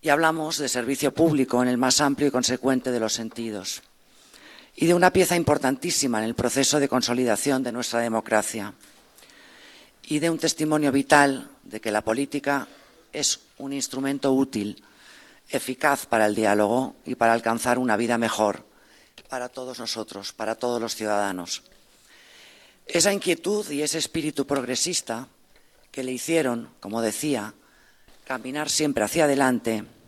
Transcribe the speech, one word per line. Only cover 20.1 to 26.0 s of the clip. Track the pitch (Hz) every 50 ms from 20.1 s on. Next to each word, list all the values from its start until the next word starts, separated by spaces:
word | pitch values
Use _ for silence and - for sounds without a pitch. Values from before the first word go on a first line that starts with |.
| - 98 101 - -
para | - 110 107 113
todos | - - 123 120 120
los | 113 113 -
ciudadanos. | - 107 107 104 101 104 98 95 90 87 87 - - _ _ - _ _ _ _ _ _ _ - - - - - - - - - - - - _ _ _
Esa | - - 175 175 202
inquietud | 196 196 - 180 170 160 - 180 208 208 208 -
y | 147 139
ese | 151 147 - 160
espíritu | 151 - - 165 147 151 151 - 135
progresista | - 143 143 123 117 127 - - 180 180 - - - 117 113 135 - _ _ _ _ _ - _ _ _ _ _ _
que | - -